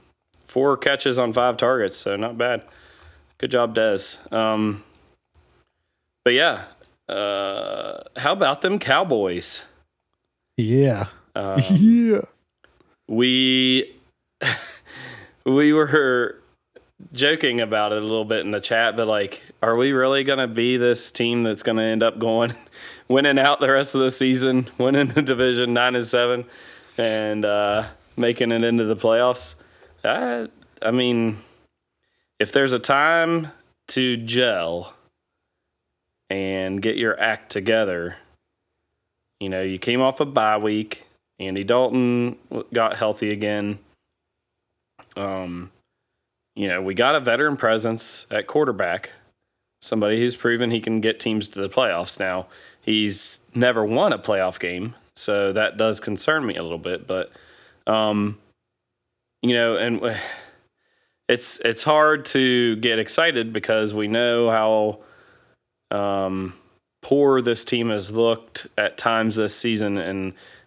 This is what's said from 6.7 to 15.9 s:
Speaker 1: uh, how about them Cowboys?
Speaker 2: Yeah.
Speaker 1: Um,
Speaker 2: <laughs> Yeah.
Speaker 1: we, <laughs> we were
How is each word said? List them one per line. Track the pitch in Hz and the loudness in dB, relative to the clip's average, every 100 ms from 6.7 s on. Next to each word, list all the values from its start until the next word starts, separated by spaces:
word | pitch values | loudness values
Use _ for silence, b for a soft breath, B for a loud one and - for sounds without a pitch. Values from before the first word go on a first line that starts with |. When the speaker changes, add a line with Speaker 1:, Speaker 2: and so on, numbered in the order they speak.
| - _ _ - | -20 _ _ -10
Speaker 1:
uh, | 98 101 101 98 101 101 101 - - - - | -4 -2 -2 -4 -6 -6 -8 -8 -12 -14 -4
how | 131 | -2
about | 190 156 139 | 2 2 2
them | 190 202 | 0 -2
Cowboys? | - 135 180 123 98 90 - - - _ _ _ _ _ _ _ _ - | 0 0 2 0 0 -2 -6 -10 -14 _ _ _ _ _ _ _ _ -4
Speaker 2:
Yeah. | 110 127 139 110 104 - _ | 0 4 4 2 -4 -10 _
Speaker 1:
Um, | - 98 98 131 | -8 -2 0 2
Speaker 2:
<laughs> | |
Yeah. | 196 214 233 233 202 - _ _ _ _ _ _ _ - | 6 8 6 4 2 -2 _ _ _ _ _ _ _ -4
Speaker 1:
we, | 113 123 127 131 131 131 127 - - _ _ _ - | 0 2 4 2 2 2 2 0 -8 _ _ _ -8
<laughs> | 131 120 - - - - - - - _ | -4 -4 -8 -20 -20 -20 -18 -18 -20 _
we | - 131 147 | 2 4 6
were | 151 147 | 6 4